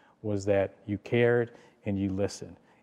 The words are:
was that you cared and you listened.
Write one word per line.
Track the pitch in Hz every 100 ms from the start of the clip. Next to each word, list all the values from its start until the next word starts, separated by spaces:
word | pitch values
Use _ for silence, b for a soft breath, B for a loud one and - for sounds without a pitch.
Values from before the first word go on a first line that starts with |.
| b _
was | 107 101 98
that | 98 92 - -
you | 101
cared | - 120 120 120 117 b b b -
and | 98
you | 98
listened. | 95 98 - 90 - b b